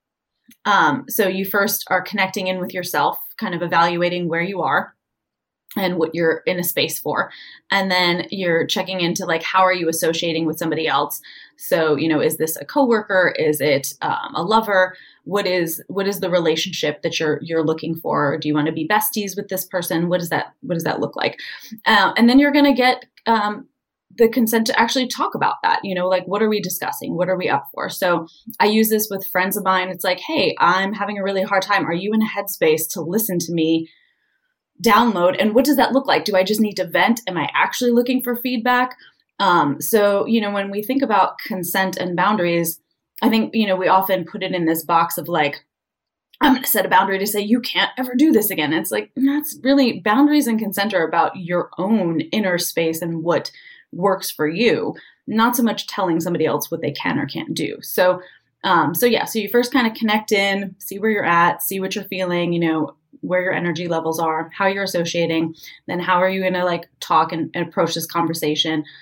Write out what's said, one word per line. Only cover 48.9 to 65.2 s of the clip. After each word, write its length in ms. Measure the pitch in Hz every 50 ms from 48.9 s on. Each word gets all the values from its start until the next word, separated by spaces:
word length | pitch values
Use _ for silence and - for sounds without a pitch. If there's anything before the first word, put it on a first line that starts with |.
like, 200 | 107 - 208 - _
that's 440 | 240 262 277 285 294 294 - - 285
really, 380 | 220 262 277 277 262 226 - 180
boundaries 460 | - 214 214 269 302 294 302 294 262
and 120 | 233 226 208
consent 360 | - 202 185 202 202 220 202
are 120 | 175 160
about 300 | 156 175 170 156 - -
your 320 | 190 175 170 175 175 - - -
own 460 | - 185 202 226 208 180 165 165 151 - -
inner 240 | - 220 202 185 175
space 460 | 170 175 - - 170 165 160 160 165
and 200 | 175 165 165 165
what 280 | 160 170 165 - - - - - - - - - _ _
works 380 | - 170 185 196 190 185 - -
for 180 | - - 156 151
you, 460 | 165 190 240 214 151 101 90 - 170 - - - _ _ _
not 300 | - 208 220 226 247 240
so 60 | -
much 240 | 233 214 - - -
telling 340 | - - 208 190 175 165 165
somebody 240 | 165 180 170 156 160
else 260 | - - 151 - -
what 120 | 170 160
they 80 | - 143
can 280 | 135 - - 180 156 139
or 60 | -
can't 300 | 139 - - - - 160
do. 220 | 160 151 - - -
So, 400 | - - - 202 180 180 180 180 - - - _ _ _ _ _ -
um, 300 | 196 180 165 151 180 175
so 120 | - 233
yeah, 180 | 247 220 - -
so 140 | - - 220
you 100 | 202 196
first 240 | - 240 240 240
kinda 180 | - 262 233 220
connect 400 | 220 - 226 214 214 214 214 -
in, 420 | 214 196 196 196 196 202 196 185 - -
see 200 | - - 196 196
where 120 | 208 220
you're 140 | 214 202 -
at, 380 | 170 170 170 175 170 165 -
see 180 | - - 196 190
what 140 | 185 190 -
you're 100 | 208 196
feeling, 480 | - 185 185 185 175 175 175 170 170
you 80 | 170 170
know, 360 | 170 160 160 160 - - - _ _ _ - _
where 220 | - 170 180 180
your 100 | 180 185
energy 360 | - 175 175 175 160 165 180 170
levels 300 | 165 160 160 165 165 170
are, 300 | 165 160 160 160 165 160 -
how 100 | - 196
you're 160 | 190 196 196 196
associating, 720 | 190 - 175 170 170 - 170